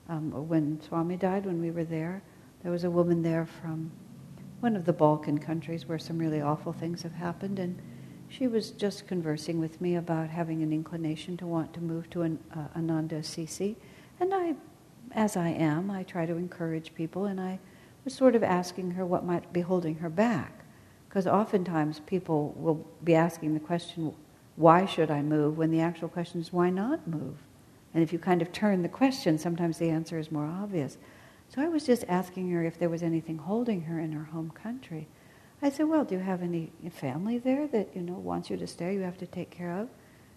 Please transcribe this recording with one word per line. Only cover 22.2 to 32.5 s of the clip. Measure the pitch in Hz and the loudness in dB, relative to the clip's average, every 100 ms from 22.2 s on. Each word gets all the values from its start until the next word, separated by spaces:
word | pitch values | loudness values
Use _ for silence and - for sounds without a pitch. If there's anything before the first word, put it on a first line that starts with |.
| 180 156 147 - | 2 0 0 -2
will | 165 156 - - | 0 0 -2 -4
be | 165 | 4
asking | 160 170 - 156 | 6 6 2 -2
the | 156 | -2
question, | - 170 - - 156 - - - - - | 0 -4 -4 -6 -6 -6 -16 -20 -14 6
"Why | 160 170 190 | 8 8 6
should | - 160 | 2 2
I | 147 | 2
move?" | 147 156 147 156 | 2 4 2 2
when | 160 | 2
the | 160 | 4
actual | 165 170 165 | 2 0 -6
question | 180 170 175 | -4 -4 -4
is, | 160 | -2
"Why | 180 175 | 2 2
not | 185 220 320 - | 2 0 -2 -2
move?" | 156 139 147 - - - - - | -4 -4 -10 -16 -20 -20 -20 -2
And | 160 | 2
if | 160 | 2
you | 170 | 2
kind | 190 175 | 2 2
of | 165 | 2
turn | - 208 185 | 2 2 4
the | 175 | 2
question, | - 269 262 180 156 | 4 2 4 2 2
sometimes | 175 170 170 160 | 2 0 0 0
the | 165 | 0
answer | 160 165 165 | 0 -2 -6
is | 156 | -4
more | 151 151 | -4 -4
obvious. | 175 208 185 131 - - - - - - | -4 -4 -2 -2 -6 -20 -20 -20 -20 -10
So | - | -2
I | 320 | 0
was | 311 294 | 2 4
just | 233 - | 2 4
asking | 180 185 185 180 | 0 0 -4 -2